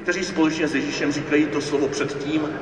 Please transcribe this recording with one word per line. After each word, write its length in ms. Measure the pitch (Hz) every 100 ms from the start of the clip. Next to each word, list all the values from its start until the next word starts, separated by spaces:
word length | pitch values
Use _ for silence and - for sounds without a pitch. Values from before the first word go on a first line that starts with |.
kteří 200 | - 175
společně 440 | 180 - 156 156 151
s 60 | 135
Ježíšem 360 | 143 - 147
říkají 360 | 147 - 147 151
to 140 | 143
slovo 260 | 139 143 151
předtím 640 | - 143 143 139 156 151 147